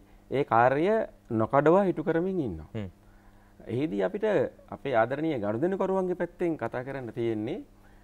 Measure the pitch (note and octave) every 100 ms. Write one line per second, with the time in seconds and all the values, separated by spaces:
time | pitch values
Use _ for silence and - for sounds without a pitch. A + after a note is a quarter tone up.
0 | - - - B2+ C#3+ A#2 B2+ C3 F#3 A3
1 | - - - A2 A2+ C#3 D3 F#3 G3 D#3+
2 | D#3 D#3+ F#3 F#3+ B2 D#2 D2+ A2 F#2+ -
3 | - - - - - - - A#2 D#3+ G3+
4 | F#3 G#3 G#3+ F3 - - - G2+ C#3+ A#2
5 | A#2 C#3 D#3+ C3+ G2+ A2+ F3 F#3+ F#3+ F#3+
6 | F#3 F3 F3 - F3 D3+ A2+ A#2+ B2+ C3+
7 | A#2+ A#2 A#2 A2 A2 G3+ - - - -